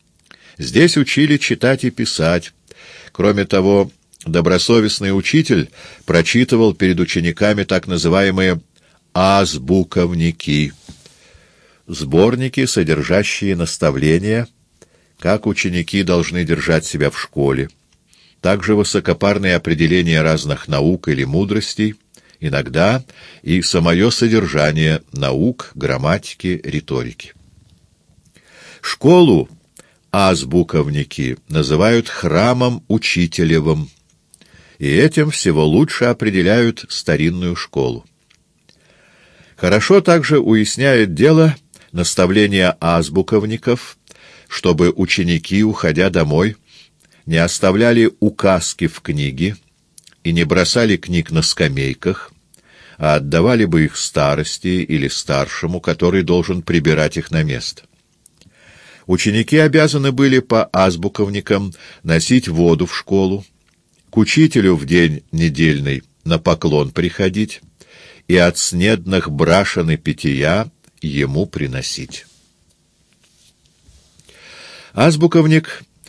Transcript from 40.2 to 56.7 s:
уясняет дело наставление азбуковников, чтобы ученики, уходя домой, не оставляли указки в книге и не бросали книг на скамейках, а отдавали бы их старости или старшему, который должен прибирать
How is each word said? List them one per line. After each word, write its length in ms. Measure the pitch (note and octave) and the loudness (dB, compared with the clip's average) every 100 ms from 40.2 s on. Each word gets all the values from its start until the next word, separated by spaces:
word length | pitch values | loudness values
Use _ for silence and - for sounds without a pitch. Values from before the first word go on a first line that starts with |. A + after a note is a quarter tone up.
| C#3 D3+ | 2 2
уясняет 720 | - A2 G#2 - C#3 B2+ G#2 | 4 2 0 0 2 2 2
дело 420 | D#2 C3 D#3+ D#3+ C3+ _ _ _ | 2 4 6 4 2 _ _ _
наставление 840 | E2+ F2 - F2+ G2 G#2 G2 F2+ F2 | -4 -2 0 2 4 2 2 0 0
азбуковников, 1160 | E2 E2+ D#2 E2 F#2 A2 G#2+ A2 - B2 - - _ _ - - _ | 0 0 0 -2 0 0 0 -4 -2 -4 -4 -20 _ _ -20 -20 _
чтобы 440 | - F2+ D#2+ F2 | -4 0 2 2
ученики, 720 | - F#2+ - F2 E2+ - G2 | 2 -2 -2 0 -2 -2 0
уходя 460 | G#2+ G#2+ E2+ D#2 F#2+ | 0 0 -2 0 2
домой, 480 | F2+ D2+ D2+ G2+ G#2 _ - _ _ _ _ - | 2 0 0 0 -4 _ -20 _ _ _ _ -4
не 100 | E2 | 0
оставляли 760 | F2 - F#2+ G2 A#2 A#2 A2 - | 0 0 0 2 2 4 2 2
указки 680 | G#2+ - G2 F#2 - - E2 | -2 0 0 0 -2 -4 -6
в 160 | - | -6
книге 560 | - D2 C#2+ C2 F2+ G#2 _ _ _ _ - _ | -8 -6 -6 -4 -4 -6 _ _ _ _ -20 _
и 80 | E2+ | -2
не 120 | E2 | 0
бросали 520 | D#2+ F2+ F2 B2 A2+ F#2 | 2 2 2 2 2 0
книг 340 | - F2 D#2 | -2 -4 -2
на 120 | D#2+ | -2
скамейках, 920 | D#2 - D#2+ C2+ C2+ C2 F2+ G2 - _ _ _ _ _ - - | -2 0 -2 -2 -4 -4 -6 -6 -10 _ _ _ _ _ -20 -4
а 200 | D2+ D2+ | 0 0
отдавали 500 | C#2+ E2 G2+ A#2+ G2+ | 0 0 2 2 2
бы 180 | E2 | 2
их 140 | D2+ - | 0 -2
старости 840 | - - C#2+ D2 D2+ - F2+ F#2 | -6 -2 0 0 -4 -6 -4 -2
или 260 | - D#2 C2+ | -2 -2 -4
старшему, 720 | - - C#2 C#2 - E2 F2+ | -6 -4 -4 -4 -6 -6 -4
который 400 | E2+ E2 F2+ F#2+ | -4 -2 0 0
должен 400 | E2 F2 E2 F2+ | 0 0 -2 -6
прибирать 560 | E2 | -2